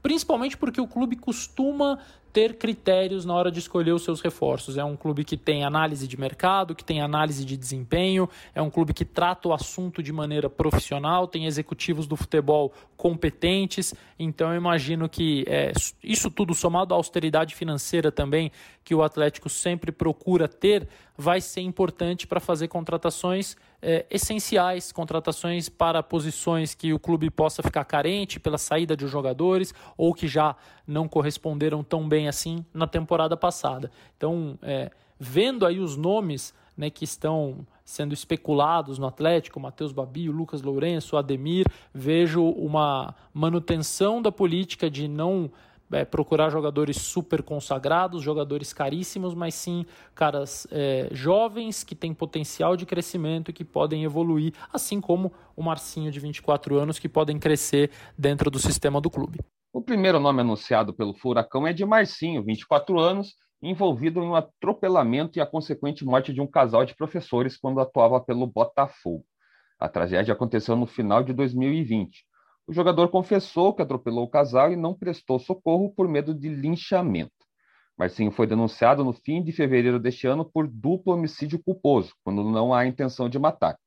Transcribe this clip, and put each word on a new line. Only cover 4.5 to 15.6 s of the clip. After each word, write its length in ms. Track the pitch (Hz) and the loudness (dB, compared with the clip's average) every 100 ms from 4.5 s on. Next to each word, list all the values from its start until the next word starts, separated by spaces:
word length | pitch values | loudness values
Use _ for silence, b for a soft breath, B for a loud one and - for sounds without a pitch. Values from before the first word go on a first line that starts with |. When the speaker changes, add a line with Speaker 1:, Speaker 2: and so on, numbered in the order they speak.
| 127 - 135 | -2 -4 -6
Speaker 1:
É 60 | 147 | -6
um 100 | 143 | -4
clube 300 | 156 147 147 | -4 -4 -4
que 100 | 151 | -4
tem 300 | - 147 143 | -2 0 0
análise 420 | 156 160 143 131 | 0 0 -2 -8
de 100 | 127 | -6
mercado, 560 | 135 - 185 196 185 | -8 0 2 2 0
que 100 | 160 | -6
tem 180 | - 156 | -4 -2
análise 420 | 147 151 156 139 | 0 0 0 -2
de 140 | 135 135 | -6 -8
desempenho, 720 | 127 131 123 165 185 190 180 B B - | -8 -8 -2 0 2 2 0 B B -4
é 60 | |
um 80 | 156 | -2
clube 240 | 165 156 | 2 0
que 100 | - | 0
trata 460 | - - 175 180 175 | -2 0 0 0 0
o 40 | |
assunto 480 | 156 - - 180 170 | -2 -2 -6 -6 -6
de 120 | 143 | -6
maneira 360 | 156 151 151 143 | -6 -2 -2 -2
profissional, 760 | - 156 135 - 143 147 180 180 | 0 0 0 -2 -4 0 0 0
tem 180 | 170 160 | -4 -4
executivos 600 | 147 - - - 156 147 | -4 -6 -6 -4 -4 -4
do 80 | 151 | -4
futebol 560 | - 156 143 151 143 B B - | 0 2 4 2 2 B B -2
competentes, 1000 | 175 165 160 - 170 190 190 - 175 - B - | -2 0 -4 0 0 2 0 -4 -6 -8 B -8
então 340 | 165 151 165 | -6 -2 -2
eu 40 | 170 | 0
imagino 540 | 175 165 131 165 160 | 2 0 0 -2 -2
que, 340 | - 160 143 - | 0 0 0 0
é, 280 | 143 | 0